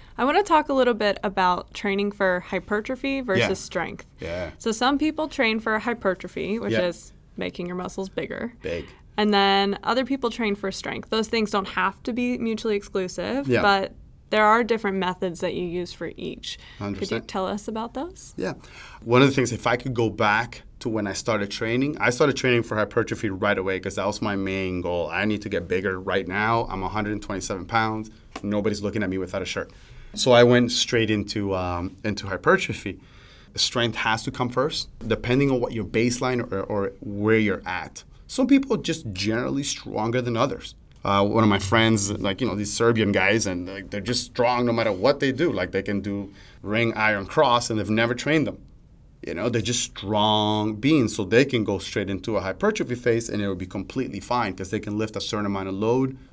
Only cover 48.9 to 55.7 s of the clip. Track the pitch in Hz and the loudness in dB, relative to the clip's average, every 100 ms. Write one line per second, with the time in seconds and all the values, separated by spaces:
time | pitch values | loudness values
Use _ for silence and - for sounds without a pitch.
48.9 | - - - - 80 117 117 101 123 - | -20 -20 -14 -8 -4 0 0 0 -2 -4
49.9 | - 98 107 107 107 107 107 107 107 131 | -6 -2 2 4 4 2 2 0 0 2
50.9 | 156 110 - 92 113 156 120 104 95 - | 4 2 0 4 4 6 2 0 -2 -4
51.9 | 113 98 92 101 101 95 92 208 214 131 | -4 -2 -4 -2 -2 -2 -2 0 0 -2
52.9 | 120 120 117 117 104 101 92 87 104 92 | -2 0 0 0 -2 -2 -4 -6 -8 -6
53.9 | 131 - 92 - 123 104 90 92 107 104 | -4 -4 -6 -2 -2 -2 -4 -6 -6 -4
54.9 | 104 107 104 - 107 104 98 95 | -4 -4 -4 -4 -4 -2 -2 -4